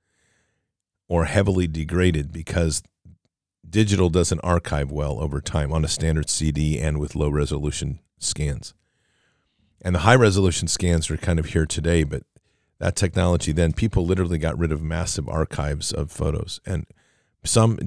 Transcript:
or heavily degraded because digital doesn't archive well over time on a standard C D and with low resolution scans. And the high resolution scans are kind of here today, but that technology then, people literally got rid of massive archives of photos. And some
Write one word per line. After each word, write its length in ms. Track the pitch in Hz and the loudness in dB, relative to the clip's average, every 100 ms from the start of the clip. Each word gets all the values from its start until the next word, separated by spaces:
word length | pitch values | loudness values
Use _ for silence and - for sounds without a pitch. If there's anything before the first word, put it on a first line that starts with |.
| _ _ _ _ _ _ _ _ _ _ _ | _ _ _ _ _ _ _ _ _ _ _
or 180 | 87 78 | 0 2
heavily 420 | 104 95 92 87 | 2 2 2 0
degraded 640 | 80 78 87 90 78 71 | -2 -2 2 4 2 -2
because 480 | 82 80 92 82 73 - _ - - _ _ _ _ 82 | -8 -4 0 0 -2 -8 _ -20 -20 _ _ _ _ -4
digital 400 | 101 107 98 90 | 0 2 4 4
doesn't 300 | 87 85 82 | 4 2 0
archive 520 | 87 85 - 76 69 | 0 0 0 -4 -4
well 300 | 73 73 60 | -4 -4 -4
over 180 | 76 71 | -4 -6
time 320 | - 80 71 | -4 -2 0
on 140 | 80 76 | 0 -2
a 20 | |
standard 420 | - 80 78 73 | -2 0 0 -2
C 220 | - 78 | -2 0
D 280 | 73 76 67 | 0 0 0
and 200 | 76 76 | -2 -2
with 160 | 73 78 | -4 -2
low 140 | 73 | 0
resolution 680 | 73 71 69 73 - 71 69 _ _ | 0 -2 -2 -4 -4 -6 -8 _ _
scans. 560 | - - 147 127 - - _ _ _ _ _ _ _ _ _ _ | -8 -4 -4 -4 -10 -20 _ _ _ _ _ _ _ _ _ _
And 140 | 92 | -2
the 60 | 87 | 2
high 160 | 95 127 | 6 8
resolution 520 | 110 95 95 - 85 | 8 6 2 0 -2
scans 440 | - 90 85 - | 0 2 2 0
are 60 | 78 | -4
kind 200 | - 82 | 0 -2
of 100 | 82 | 0
here 200 | 85 80 | 0 0
today, 360 | - 80 85 | -2 2 2
but 200 | 73 71 - _ _ _ _ _ | 2 -4 -10 _ _ _ _ _
that 200 | 92 - | -4 -2
technology 560 | 92 90 90 85 - | -2 2 2 2 0
then, 180 | 78 82 | 2 2
people 340 | - 110 - 85 | 2 0 0 0
literally 320 | 92 87 85 | 0 0 -2
got 220 | 80 69 | -2 -2
rid 100 | 85 | -2
of 120 | 76 | -2
massive 480 | 80 82 87 - 71 | -4 -4 -4 -6 -4
archives 640 | 80 78 - 73 73 - | -4 -2 -2 -4 -4 -6
of 180 | 76 76 | -6 -6
photos. 480 | - 78 76 - - - | -4 -2 -2 -6 -12 -8
And 200 | 87 - _ _ _ _ _ - | -8 -8 _ _ _ _ _ -2
some 340 | 113 113 110 | 2 2 2